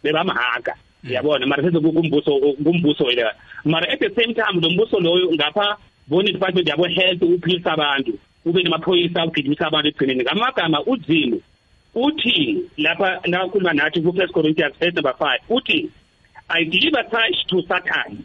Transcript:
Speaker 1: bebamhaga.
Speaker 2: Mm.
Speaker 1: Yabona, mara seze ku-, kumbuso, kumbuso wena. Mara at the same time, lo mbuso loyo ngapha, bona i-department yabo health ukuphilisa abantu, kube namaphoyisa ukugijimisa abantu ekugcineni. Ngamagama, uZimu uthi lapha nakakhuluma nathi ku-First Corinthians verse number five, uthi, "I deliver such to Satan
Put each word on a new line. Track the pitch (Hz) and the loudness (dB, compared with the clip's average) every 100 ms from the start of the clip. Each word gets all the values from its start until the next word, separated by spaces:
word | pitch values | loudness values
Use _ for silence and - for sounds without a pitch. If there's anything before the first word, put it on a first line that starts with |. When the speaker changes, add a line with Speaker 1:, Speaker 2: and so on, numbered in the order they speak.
Speaker 1:
bebamhaga. | 143 156 180 127 120 120 - - _ _ | 0 0 0 0 -2 -2 -6 -8 _ _
Speaker 2:
Mm. | 123 | -6
Speaker 1:
Yabona, | 123 139 139 131 | -2 0 0 0
mara | 139 | 0
seze | 170 170 | 2 2
ku-, | 160 | 2
kumbuso, | 160 165 147 151 139 143 139 | 2 2 2 2 2 2 2
kumbuso | 147 175 147 151 | 2 2 2 2
wena. | 135 120 110 - - - 151 | 0 2 0 -4 -18 -6 -2
Mara | 165 175 | 0 -2
at | 269 | -2
the | 226 | -2
same | 196 233 | 0 0
time, | 233 214 180 | 0 0 0
lo | 160 | 0
mbuso | 180 220 208 | 0 0 2
loyo | 170 180 180 | 2 2 2
ngapha, | 160 147 208 208 208 - _ - | 0 0 0 -2 -4 -12 _ -2
bona | 160 208 | 0 2
i-department | 175 190 180 165 | 0 0 0 0
yabo | 147 175 | 0 0
health | 175 185 175 | 2 0 2
ukuphilisa | 175 180 170 180 175 | 2 2 0 -2 0
abantu, | 156 147 139 123 101 _ _ | 0 0 0 -2 -6 _ _
kube | 165 180 | -2 0
namaphoyisa | 170 160 175 180 170 175 165 | 0 -2 2 2 2 0 -2
ukugijimisa | 156 135 147 156 | -2 -2 -2 0
abantu | 156 147 | 0 0
ekugcineni. | - 135 127 | 0 -2 0
Ngamagama, | 123 180 247 262 170 147 - | 0 0 0 0 0 0 0
uZimu | 262 151 160 131 107 _ _ _ _ _ 226 | -2 0 0 0 -4 _ _ _ _ _ 0
uthi | 277 311 240 190 127 101 - - | 0 0 -2 0 0 -2 -6 -4
lapha | 151 175 190 180 180 | -4 0 -2 -2 -2
nakakhuluma | 180 185 202 180 | -2 0 0 0
nathi | 147 151 170 | 0 0 0
ku-First | 165 175 185 | 0 0 0
Corinthians | 175 156 156 147 - | 2 2 2 0 0
verse | 170 175 | -2 0
number | 143 - | -2 -2
five, | 151 123 - | -2 -2 -2
uthi, | 240 - 165 110 _ _ _ _ - - | -4 0 -2 -2 _ _ _ _ -20 -4
"I | 165 | -2
deliver | 160 185 302 277 214 | 0 0 2 0 -2
such | 226 226 - - | -2 0 -2 -2
to | 185 - | -2 -2
Satan | 180 - 160 110 104 | -4 -2 -4 -4 -10